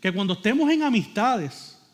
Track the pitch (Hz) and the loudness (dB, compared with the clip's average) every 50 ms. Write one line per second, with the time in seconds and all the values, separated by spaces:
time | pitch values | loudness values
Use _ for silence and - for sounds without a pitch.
0 | - 190 180 185 202 190 180 175 - 214 240 285 320 294 320 311 302 294 247 220 | -2 -2 -2 0 -2 -2 -2 0 0 0 2 2 2 2 2 2 2 2 2 0
1 | 165 - - - 208 254 254 226 160 139 - - - - - - _ _ | 0 -2 -2 0 0 0 0 0 -2 -6 -8 -12 -20 -20 -20 -20 _ _